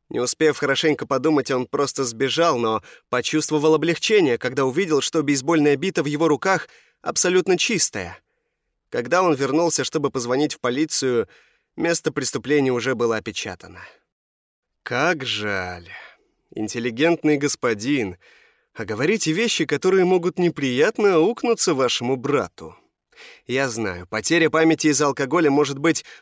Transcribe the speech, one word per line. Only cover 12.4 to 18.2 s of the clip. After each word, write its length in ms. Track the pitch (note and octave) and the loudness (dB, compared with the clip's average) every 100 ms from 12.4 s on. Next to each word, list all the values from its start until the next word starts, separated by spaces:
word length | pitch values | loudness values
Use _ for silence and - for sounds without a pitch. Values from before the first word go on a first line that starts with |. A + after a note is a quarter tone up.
| B2 D3 C3 | 0 2 2
уже 240 | B2 A#2+ A#2 | 0 -2 0
было 220 | A#2 A2 | 0 -2
опечатано. 600 | G2+ G2+ G#2+ F2 F#2 F2+ - _ _ _ _ _ _ _ _ _ | -4 -10 -10 -12 -16 -20 -20 _ _ _ _ _ _ _ _ _
"Как 420 | - B2 D#3+ D#3+ | -6 -2 0 -2
жаль. 640 | B2 G#2 G#2 G2 F2+ F2+ F2 - - _ _ _ _ | -4 -4 -4 -4 -6 -12 -16 -20 -20 _ _ _ _
Интеллигентный 840 | - G#2+ A#2+ A#2+ A2+ D#3+ E3 D#3 D3 | -8 -6 -4 -4 0 2 2 2 2
господин, 800 | C#3+ - B2 G#2+ A#2+ C#3+ G2+ F2 | 0 -2 -2 -2 -2 -2 -2 -8